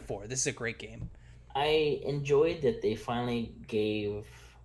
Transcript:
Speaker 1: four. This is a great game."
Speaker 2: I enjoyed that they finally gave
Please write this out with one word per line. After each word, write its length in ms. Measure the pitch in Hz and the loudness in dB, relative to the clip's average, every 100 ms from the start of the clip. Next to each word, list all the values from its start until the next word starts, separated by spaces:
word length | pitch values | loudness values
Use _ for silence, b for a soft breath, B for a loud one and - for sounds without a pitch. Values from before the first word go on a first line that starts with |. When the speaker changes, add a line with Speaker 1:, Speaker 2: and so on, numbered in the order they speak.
| - | -4
Speaker 1:
four. 220 | 101 107 | -8 -6
This 140 | 131 | -2
is 60 | 143 | -2
a 40 | |
great 260 | 120 117 110 | -2 -4 -6
game." 320 | 107 113 - - b b b 139 | -10 -10 -12 -12 b b b 0
Speaker 2:
I 440 | 151 156 151 135 - | 4 4 4 2 0
enjoyed 560 | 143 139 143 165 170 | -2 4 6 6 4
that 220 | 135 113 | 2 2
they 100 | 101 110 | 0 0
finally 560 | - 120 123 120 113 - - | -2 -2 0 -2 -4 -8 -4
gave 600 | 110 107 107 104 104 - - - - | 0 0 0 -2 -4 -8 -16 -20 -20